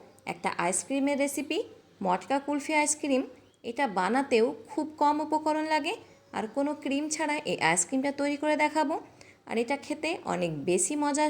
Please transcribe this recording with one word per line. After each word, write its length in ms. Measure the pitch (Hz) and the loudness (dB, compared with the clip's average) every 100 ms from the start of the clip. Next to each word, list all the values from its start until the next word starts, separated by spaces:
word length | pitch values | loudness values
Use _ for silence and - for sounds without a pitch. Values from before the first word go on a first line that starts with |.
| - - - | -12 -16 -12
একটা 180 | - 196 - 175 | -6 -6 -2 -2
আইসক্রিমের 520 | 185 - 277 277 285 | -2 -2 0 0 2
রেসিপি, 360 | 285 294 285 311 494 - _ - 185 | 0 -2 -4 -4 -4 -10 _ -6 -2
মটকা 320 | 185 - 277 277 | 0 0 -2 0
কুলফি 280 | 294 285 311 | -4 0 2
আইসক্রিম। 420 | 294 - 302 262 415 - - _ - | 2 0 0 0 0 -8 -20 _ -10
এটা 160 | 240 277 190 | -2 -2 2
বানাতেও 480 | 185 247 262 226 233 294 - | 2 2 4 4 4 0 -8
খুব 160 | - 302 - | -4 -4 2
কম 140 | 294 302 302 | 2 2 0
উপকরণ 400 | 311 311 302 311 | 0 2 0 2
লাগে 200 | 311 294 453 - - _ 202 | 0 0 -6 -10 -20 _ -6
আর 80 | 214 269 | -4 -2
কোনো 160 | 285 302 | -2 -2
ক্রিম 220 | 294 277 302 302 | -2 -2 -2 -2
ছাড়া 200 | 311 294 - | -2 -2 -2
এই 60 | - 160 | 0 2
আইসক্রিমটা 420 | - - 269 277 277 | 2 2 0 0 0
তৈরি 160 | 285 285 | -2 0
করে 120 | 302 302 | 0 2
দেখাবো। 320 | 302 311 294 339 - - - - - | 2 2 0 -2 -6 -20 -20 -20 -6
আর 60 | 220 | -2
এটা 120 | 233 277 - | 0 -2 -4
খেতে 240 | 302 311 339 - | -4 -2 -4 -2
অনেক 180 | 175 175 156 139 | -2 0 -2 0
বেশি 240 | 180 180 294 | 2 2 0
মজার 260 | 294 285 302 | 0 2 2